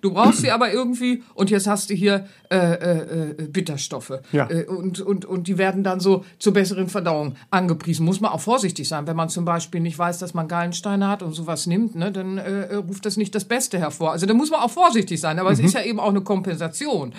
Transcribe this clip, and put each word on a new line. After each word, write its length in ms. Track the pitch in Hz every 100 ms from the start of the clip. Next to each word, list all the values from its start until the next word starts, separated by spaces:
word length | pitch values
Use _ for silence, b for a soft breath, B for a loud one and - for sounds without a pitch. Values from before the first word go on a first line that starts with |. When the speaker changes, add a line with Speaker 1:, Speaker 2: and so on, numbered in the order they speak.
Speaker 1:
du 100 | 196
brauchst 260 | 185 233 220
sie 100 | -
aber 200 | 226 233
irgendwie 520 | 220 247 247 247 247 B
und 160 | B 196
jetzt 180 | 202 202
hast 220 | 202 -
du 40 |
hier, 340 | 185 202 196 196 B B
äh, 80 | 185
äh, 720 | 175 170 175 165 - 165 156
äh, 160 | 151 156
Bitterstoffe. 720 | 151 160 139 - 135 - 135 -
Speaker 2:
Ja. 160 | 147 135
Speaker 1:
Äh, 160 | 165 170
und, 360 | 185 185 180
und, 240 | 196 196 -
und 220 | 185 170
die 100 | 185
werden 260 | 190 190
dann 160 | 190 185
so 240 | 190 190 B B
zur 160 | 214
besseren 340 | 202 190 190 185
Verdauung 480 | 208 175 156 147 123 B
angepriesen. 560 | 190 185 160 170 160 165
Muss 160 | 190
man 100 | 208
auch 100 | 170
vorsichtig 460 | 202 262 190 165 139
sein, 200 | 156 147
wenn 80 | 165
man 140 | 165
zum 140 | 175
Beispiel 380 | 170 170 165 170
nicht 160 | 170 160
weiß, 220 | 175 175
dass 140 | 180 170
man 120 | 160
Gallensteine 600 | 175 175 175 208 202 196
hat 160 | 202
und 100 | 175
sowas 320 | 156 165 156 170
nimmt, 300 | 185 226 165
ne, 160 | 190
dann, 260 | 190 185 190
äh, 240 | 196 196 190
äh, 80 | 202
ruft 300 | 175 196 214
das 100 | 202
nicht 160 | 202
das 120 | 214 -
Beste 340 | 240 247 180
hervor. 320 | 151 147 165
Also 140 | 165 196
da 60 | 233
muss 160 | 302
man 80 | 311
auch 100 | 233
vorsichtig 500 | 330 349 226 - 160
sein, 200 | 160 160
aber 120 | 185
es 80 | 139
Speaker 2:
Mhm. 60 | 165
Speaker 1:
ist 80 |
ja 100 | 247
eben 160 | 208 220
auch 100 | 214
eine 120 | 196
Kompensation. 920 | 196 190 190 156 165 - 294 208 127